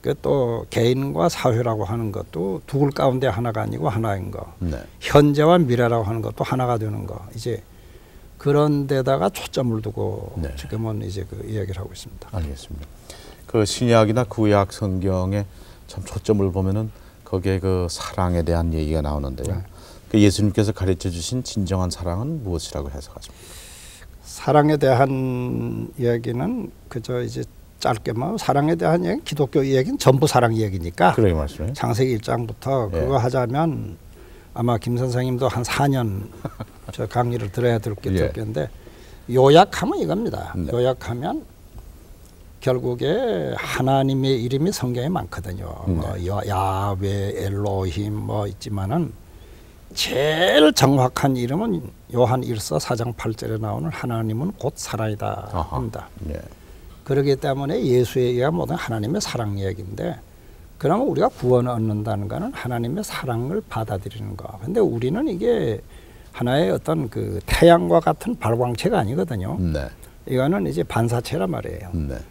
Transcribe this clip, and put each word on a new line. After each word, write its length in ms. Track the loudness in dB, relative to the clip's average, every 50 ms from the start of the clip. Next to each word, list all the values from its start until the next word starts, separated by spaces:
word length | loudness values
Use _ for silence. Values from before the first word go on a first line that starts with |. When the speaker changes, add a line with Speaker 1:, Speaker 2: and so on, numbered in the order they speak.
Speaker 1:
그 120 | -2 -2 -4 -2
또 420 | 0 2 2 2 2 0 -2 -4 -6 -2
개인과 580 | 0 2 4 4 4 2 0 -2 0 2 2 2
사회라고 560 | 0 2 2 2 2 4 2 0 0 0 -2
하는 280 | -2 -2 -2 -2 -4
것도 500 | -4 -6 -8 -6 -4 -4 -2 -2 -4 -4 -6 -4
둘 240 | 2 2 2 2
가운데 340 | 2 2 2 2 2 2 0
하나가 360 | 0 0 0 -2 -2 -2 -2
아니고 260 | -4 -4 -4 -2 -2 0
하나인 420 | 0 0 0 0 -2 -2 -4 -8
거. 220 | -8 -10 -12 -12 -10 -6
Speaker 2:
네. 200 | -4 -4 -4 -6 -8 -14 -18 -10
Speaker 1:
현재와 580 | -6 6 8 8 8 8 4 4 6 6 6 6
미래라고 460 | 6 4 4 2 4 2 2 2 0
하는 180 | 0 -2 -2
것도 220 | -4 -6 -4 -4 -2
하나가 340 | -2 0 0 2 0 0 0
되는 280 | -2 -4 -4 -6 -6
거. 140 | -8 -10 -12 -12 -14 -14
이제 260 | -8 -6 -6 -6 -6 -10 -18 -20 -20 -20 -20 -20 -20 -20 -20 -20 -20 -20 -20 -20 -2
그런 480 | 0 4 4 6 6 4 4 2 2
데다가 440 | 2 0 2 4 2 2 4 2 0
초점을 520 | 0 -2 -12 -4 -2 0 0 0 0 -2
두고 520 | -4 -6 -4 -4 -4 -4 -4 -6 -8 -8 -6
Speaker 2:
네. 180 | -6 -4 -4 -6
Speaker 1:
지금은 460 | -8 -8 -6 -6 -4 -4 -4 -4 -4
이제 240 | -6 -6 -6 -8 -8 -8
그 160 | -10 -12 -8 -6
이야기를 320 | -4 -4 -4 -4 -6 -8
하고 100 | -10 -12
있습니다. 360 | -12 -14 -16 -16 -16 -16 -14 -8
Speaker 2:
알겠습니다. 560 | -6 -4 -4 -4 -6 -10 -12 -12 -12 -12 -12 -14 -18 -20 -20 -20 -20 -18 -18 -20 -20 -20 -12 0
그 160 | 2 2 2
신약이나 580 | 2 0 0 4 6 8 8 8 6 4 0 0
구약 480 | -2 0 2 4 6 6 6 4 2
성경에 720 | -2 -4 -4 -2 -2 0 0 0 0 0 0 0 -2 -2 -4 -6 -12 -20 -20 -20 -20 -20 -20 -14
참 160 | -12 -12 -10
초점을 480 | -8 -8 -6 0 2 2 4 4 2
보면은 400 | 2 0 0 0 0 -2 -2 -4 -8 -14 -20 -20 -20 -20 -8
거기에 340 | -4 -4 -2 0 0 0 2
그 300 | 2 2 2 2 0 -2
사랑에 520 | -4 -8 -10 -6 -2 0 0 2 2 2
대한 300 | 2 2 2 2 2 0 0
얘기가 280 | 0 0 0 0 0
나오는데요. 540 | 0 0 -2 -2 -4 -6 -6 -6 -6 -4 -4
Speaker 1:
네. 60 | -6 -6 -10 -16 -20 -20 -20 -20 -20 -10 0
Speaker 2:
그 120 | 4 6
예수님께서 500 | 6 6 6 4 0 2 2 2 0 0
가르쳐 400 | 0 0 0 0 0 0 -2 -6
주신 320 | -4 -4 -6 -4 -4 -6
진정한 480 | -6 -4 -4 -4 -2 0 0 0 0 -2
사랑은 540 | -4 -4 -4 -4 -4 -4 -4 -4 -6 -6 -4
무엇이라고 460 | -4 -4 -4 -6 -6 -8 -8 -8 -8
해석하십니까? 540 | -10 -12 -14 -14 -18 -18 -18 -18 -20 -20 -20 -20 -18 -18 -18 -18 -20 -20 -20 -20 -20 -20 -20 -20 -20 -20
Speaker 1:
사랑에 540 | -18 -18 -16 -6 0 4 6 6 6 6 4
대한 1120 | 4 4 4 6 6 6 4 4 0 0 0 -2 -2 -2 -2 -2 -2 -2 -4 -4 -6 -6 -8 -6 -2
이야기는 720 | 0 0 0 0 -2 -4 -4 -2 -2 -2 -4 -4 -8 -10 -12 -18 -20 -10
그저 340 | -10 -10 -8 -6 -6 -6
이제 200 | -6 -6 -8 -10 -10 -12 -14 -20 -20 -20 -16 -4
짧게만 600 | -2 -2 -2 0 -2 -4 -4 -2 -2 -4 -4 -2
사랑에 360 | 0 2 2 4 4 2 2
대한 300 | 2 2 2 2 2 2
이야기, 160 | 0 -2 -2
기독교 400 | -4 -6 0 0 0 2 2 2
이야기는 360 | 2 4 4 2 2 2 -2 4
전부 280 | 6 6 6 6 4
사랑 280 | 4 6 4 4 4 4
이야기니까 580 | 2 0 0 -2 -4 -6 -6 0 4 4 4
Speaker 2:
그러게 220 | 6 6 4 6 4
말씀해요. 400 | 4 0 -2 -4 -6 -6 -6 -4
Speaker 1:
창세기 360 | -2 0 0 2 2 2 2
일 100 | 0 -2
장부터 680 | -2 -2 -2 -2 -2 -6 -8 -6 -4 -2 0 0 0 0 0
Speaker 2:
예. 60 | 0
Speaker 1:
그거 180 | 0 2 2 2
하자면 800 | 2 2 0 0 0 0 0 0 0 0 -2 -4 -8 -10 -12 -16 -18 -20 -20 -20 -20 -20 -20 -20 -20 -14 -6
아마 240 | -2 0 0 0 0
김 180 | 0 -2 -2
선생님도 500 | 0 0 0 0 0 0 0 0 0 0 0
한 140 | 0 -2
사 240 | -4 -2 0 2 2
년 440 | 2 2 2 0 0 -2 -4 -6 -10 -14 -12 -12 -12 -10 -10
Speaker 2:
<laughs> 300 | -14 -14 -14 -18 -16 -14
Speaker 1:
저 140 | -8 -6 -6
강의를 460 | -2 0 0 0 0 0 -2 -4 -4
들어야 260 | -2 0 2 2 2 2
될 160 | 0 -4 -6
게 160 | -4 -2 0
Speaker 2:
예. 40 | 2
Speaker 1:
될 160 | 2 2 0
텐데 380 | -2 -6 -8 -4 -4 -4 -4 -4 -8 -16 -20 -20 -20 -20 -20 -20 -20 -16 -8 2
요약하면 680 | 6 8 8 10 10 10 8 8 2 -4 -2 -2 0 0
이겁니다. 560 | 0 0 0 -2 -2 -4 -4 -6 -8 -6 -4
Speaker 2:
네. 120 | -4 -4 -2
Speaker 1:
요약하면 720 | 0 2 2 2 0 -2 -6 -8 -6 -4 -4 -4 -4 -6 -8 -12 -20 -20 -20 -20 -20 -20 -20 -18 -20 -20 -20 -20 -20 -20 -20 -20 -20 -20 -20 -20 -20 -4
결국에 920 | 0 0 0 2 0 -4 -2 -2 0 0 0 0 0 0 -2 -2 -2 -4 -4
하나님의 840 | -6 -6 -6 -2 0 2 2 4 4 4 2 2 2 2 2 0 0
이름이 300 | 0 -2 0 0 0 0
성경에 360 | 0 -2 -4 -2 -2 -2 -2 -2
많거든요. 760 | -2 -4 -4 -6 -10 -10 -8 -8 -10 -8 -10 -10 -10 -6 -2
Speaker 2:
네. 60 | -2
Speaker 1:
뭐 160 | -2 0 -2 -4 -6 -4 -4
야-, 140 | -4 -4 -2 -2 -2
야훼, 840 | -2 0 0 0 0 0 -2 -2 -2 -2 -2 -2 -2 -2 -2 -4 -4 -4 -4
엘로힘 680 | -4 -2 -2 -2 -2 0 0 -2 -2 -2 -2 -4 -4 -4
뭐 320 | -4 -4 -4 -2 -2 -4
있지만은 680 | -4 -6 -10 -8 -6 -4 -4 -2 0 0 0 -2 -2 -6 -14 -20 -20 -20 -20 -20 -20 -20 -20 -20 -20 -20 -20 -20 -12 -6
제일 760 | -6 -4 -2 0 0 2 2 2 2 2 2 4 4 4 4
정확한 640 | 6 6 4 6 6 4 4 2 2 0 0 2 2
이름은 460 | 0 0 -2 -2 -2 0 -2 -2 -4 -6 -10 -16 -18 -16 -4 2
요한 280 | 4 4 4 4 0
일 140 | 0 -2 -4 -4
서 200 | -4 -2 -2 -2
사 180 | 0 -2 -2
장 160 | -2 -2 -4 -6
팔 200 | -4 -6 -6 -4
절에 240 | -4 -6 -6 -4 -4
나오는 300 | -4 -4 -4 -4 -4 -6
하나님은 600 | -6 -6 -4 -4 -2 -2 -2 -2 -2 -2 -2 -4 -6 -4
곧 140 | -6 -6 -6
사랑이다 720 | -6 -10 -8 -4 -4 -2 -4 -4 -4 -4 -4 -4 -6 -8 -6
Speaker 2:
아하. 240 | -4 -4 -4 -4 -4
Speaker 1:
합니다. 320 | -6 -6 -6 -8 -10 -14 -14 -14 -12
Speaker 2:
네. 140 | -10 -8 -8 -8 -10 -14 -18 -20 -20 -20 -20 -20 -20 -20 -20 -18 -4
Speaker 1:
그렇기 320 | -2 0 2 4 2 2
때문에 480 | 2 0 -2 -2 -2 -2 -2 -2 -2 2
예수에 380 | 4 4 4 4 2 2 0
의한 320 | 2 2 2 2 0 0 0
모든 200 | 0 -2 -2 -4
하나님의 460 | -4 -4 -4 -4 -2 -2 -2 -2 -2
사랑 380 | -4 -4 -4 -4 -4 -2 -4 -2
이야기인데 580 | -2 -4 -4 -6 -10 -10 -8 -6 -6 -6 -6 -8 -14 -20 -20 -20 -20 -20 -20 -20 -20 -20 -12
그러면 300 | -2 0 2 2 2 2
우리가 220 | 0 2 2 2 0
구원을 420 | 0 0 2 4 4 4 4 2
얻는다는 560 | 0 0 0 0 0 -2 -2 -2 -2 -2 -4
거는 260 | -4 -4 -4 -6 -6
하나님의 520 | -8 -8 -6 -4 -4 -2 -2 -2 -4 -4 -6
사랑을 580 | -6 -8 -6 -4 -2 -2 -2 -2 -2 -4 -4 -6 -4
받아들이는 680 | -6 -6 -4 -4 -4 -6 -6 -10 -10 -10 -10 -10 -10
거. 220 | -10 -12 -14 -12 -10
근데 180 | -8 -4 2 2
우리는 480 | 2 2 2 0 0 0 0 0 0 -2
이게 520 | -2 0 0 0 2 2 0 -2 -2 -4 -8 -14 -20 -20 -20 -20 -20 -20 -20 -18
하나의 400 | -8 -4 0 0 2 2 2 2
어떤 360 | 0 -2 -2 -2 -2 -2 -2 -4
그 320 | -4 -6 -6 -4 -6 -6 -2
태양과 540 | -2 2 6 8 8 8 8 6 4 4 4
같은 360 | 4 2 0 0 -4 -6 -6
발광체가 600 | -2 0 0 2 2 2 0 -2 -2 0 0 2 2
아니거든요. 580 | 0 0 -2 -2 -2 -2 -4 -4 -4 -4 -2 0
Speaker 2:
네. 280 | 0 0 0 -2 -4 -6 -10 -16 -20 -20 -20 -20 -8
Speaker 1:
이거는 400 | -2 0 2 2 2 2 0 0
이제 160 | -2 -2 -2
반사체란 640 | -4 0 0 0 2 2 0 -2 -2 -2 -4 -2 -2 -2
말이에요. 420 | -4 -6 -6 -8 -10 -10 -10 -6
Speaker 2:
네. 240 | -4 -4 -4 -4 -6 -8 -12 -14